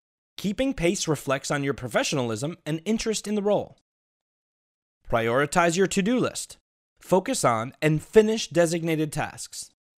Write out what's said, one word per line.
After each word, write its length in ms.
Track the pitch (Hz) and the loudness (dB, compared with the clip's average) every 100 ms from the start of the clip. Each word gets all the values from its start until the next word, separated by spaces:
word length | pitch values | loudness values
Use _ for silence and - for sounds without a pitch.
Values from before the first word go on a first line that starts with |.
| _ _ _ - | _ _ _ -8
Keeping 320 | 196 208 269 | -6 -2 -4
pace 340 | - 170 196 - | 0 0 0 -2
reflects 440 | 147 - 135 - | -2 -2 -4 -2
on 120 | 147 | -2
your 120 | 139 | -2
professionalism 840 | 131 127 208 277 147 120 107 143 180 | -4 -2 -2 0 -2 -2 -2 -6 -8
and 160 | - 160 208 | -6 -4 -2
interest 420 | 220 226 208 202 | -2 -2 -4 -4
in 60 | |
the 80 | 214 | -2
role. 340 | 202 190 - - _ _ _ _ _ _ _ _ _ _ _ _ - | 0 0 -2 -14 _ _ _ _ _ _ _ _ _ _ _ _ -2
Prioritize 680 | 117 113 127 147 185 170 170 | 0 2 2 2 2 2 2
your 100 | 190 | 2
to-do 320 | 202 190 247 | 2 0 2
list. 380 | 139 - - - _ _ _ _ | 0 -4 -14 -16 _ _ _ _
Focus 460 | - 185 185 262 | 0 0 2 0
on 300 | 135 113 123 - | 2 2 -2 0
and 200 | 156 156 | 2 2
finish 460 | - 220 214 220 - | 4 6 6 2 0
designated 640 | 165 170 170 165 156 151 | 2 2 2 -2 -2 -2
tasks. 560 | 151 110 - - - - _ _ | -4 -6 -8 -16 -16 -18 _ _